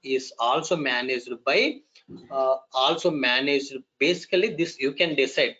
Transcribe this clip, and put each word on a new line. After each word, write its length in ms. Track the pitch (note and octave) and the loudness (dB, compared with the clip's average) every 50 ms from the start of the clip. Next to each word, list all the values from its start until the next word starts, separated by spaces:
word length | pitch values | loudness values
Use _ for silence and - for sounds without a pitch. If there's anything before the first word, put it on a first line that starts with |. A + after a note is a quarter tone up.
is 300 | - C3+ C3 C3 B2+ - - - | -6 -2 -2 -2 -2 -4 -6 -2
also 380 | A#2 A#2+ C3+ D#3+ D#3 - F3+ | 0 2 2 2 0 0 -2
managed 560 | D#3+ C#3+ C3 B2 B2 B2+ B2+ B2+ B2 - B2 A#2+ A#2 - | 0 0 0 -2 -2 -2 -2 -4 -4 -4 -8 -10 -6 -2
by, 360 | C3+ D3 G3+ B3+ D4+ - - _ _ _ - _ - - - - - | 0 2 2 2 0 -2 -6 _ _ _ -20 _ -20 -20 -20 -14 -8
uh, 260 | C3+ C3+ C3 C3 C3+ C3+ - _ - | -4 0 2 2 0 0 -2 _ 0
also 360 | C3 C3 D3 E3 E3 - F3 | 2 2 2 2 2 0 0
managed, 640 | D#3 C#3+ C3 B2 B2 C3 C#3 C#3+ C#3+ C3+ C#3 - C3+ C3 - _ _ - | 0 2 2 2 2 2 2 2 0 0 0 -4 -10 -14 -14 _ _ 0
basically 560 | - E3 F3+ F3 - - G3 F3+ G3+ A3 F3 | 2 2 0 0 -2 -2 0 2 2 2 0
this 240 | D3+ E3 - - - | -2 -4 -4 -4 -2
you 140 | C3+ C#3 | -2 -2
can 240 | C3+ - F3 E3 D3+ | 0 0 0 0 2
decide 400 | C3+ C3+ C3+ - E3 C3+ A2+ A2 | 0 0 0 2 0 0 0 -2